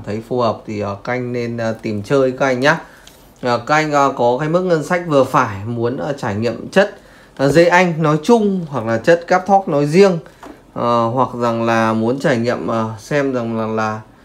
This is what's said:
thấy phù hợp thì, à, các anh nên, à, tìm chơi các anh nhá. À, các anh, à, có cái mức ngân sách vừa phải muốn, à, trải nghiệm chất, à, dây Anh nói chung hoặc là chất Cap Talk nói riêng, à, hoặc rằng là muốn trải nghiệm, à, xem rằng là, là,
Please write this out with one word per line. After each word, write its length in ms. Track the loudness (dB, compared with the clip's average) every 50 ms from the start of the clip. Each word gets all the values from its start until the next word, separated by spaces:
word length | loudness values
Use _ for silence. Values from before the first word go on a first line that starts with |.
| -8
thấy 160 | -8 -8 -8 -6 -4
phù 120 | -2 0
hợp 220 | 0 0 -2 -4 -8
thì, 140 | -10 -6 -6
à, 100 | -6 -6 -6 -8 -6
các 80 | -6
anh 200 | -6 -4 -4 -4
nên, 240 | -4 -4 -4 -4 -4
à, 160 | -4 -4 -4 -4 -4
tìm 200 | -6 -6 -6 -6
chơi 300 | -2 0 2 2 2 2
các 140 | 0 0 0
anh 140 | 0 0 2
nhá. 200 | 2 2 2 0 -4 -12 -20 -20 -20 -20 -20 -20 -20 -20 -18 -6
À, 180 | -2 -2 -2 -2 0
các 80 | 0 0
anh, 180 | 0 2 2
à, 160 | 2 2 2 2 2
có 200 | 2 2 2 2 0
cái 80 | 0 0
mức 140 | 0 0
ngân 220 | 2 2 0 0 0
sách 180 | -2 -2 -2 -2
vừa 180 | 2 2 2 2
phải 400 | 4 2 0 0 0 -4 -8 -8
muốn, 300 | -8 -4 -4 -2 -4 -4
à, 160 | -4 -6 -6 -6 -6
trải 160 | -6 -6 -4
nghiệm 340 | -2 -4 -4 -4 -6 -10 0
chất, 300 | 2 2 2 2 -2 -12 -20 -20 -20 -20 -20 -18 -4
à, 120 | -2 0 4
dây 180 | 4 6 6
Anh 360 | 6 6 4 4 2 0 0
nói 160 | 0 2 0 2
chung 440 | 4 4 4 4 4 0 0 -2 -4 -6
hoặc 180 | -6 -6 -2
là 120 | -2 -2 0
chất 260 | 4 4 2 2 2
Cap 200 | 0 0 0 2
Talk 220 | 2 2 2 2 2
nói 180 | 0 0 0
riêng, 320 | 2 4 6 6 6 4 0 -6 -12 -20 -20 -20 -20 -20 -20 -20 -14 -8
à, 300 | -4 -2 0 2 2 0 0 0
hoặc 140 | 0 0 -2 -2 -2
rằng 220 | -2 -2 0 0
là 300 | 0 0 2 2 2 2
muốn 260 | 0 0 0 0 -2 0
trải 200 | 0 0 0 0
nghiệm, 320 | 0 -2 -2 -4 -4 -4
à, 140 | -2 -2 -4 -4 -6 -10
xem 340 | -8 -4 -2 -2 -2 -2
rằng 260 | -2 -4 -4 -4 -4 -4
là, 80 | -4
là, 340 | -4 -2 -2 -2 -4 -4 -8 -12 -16 -20 -20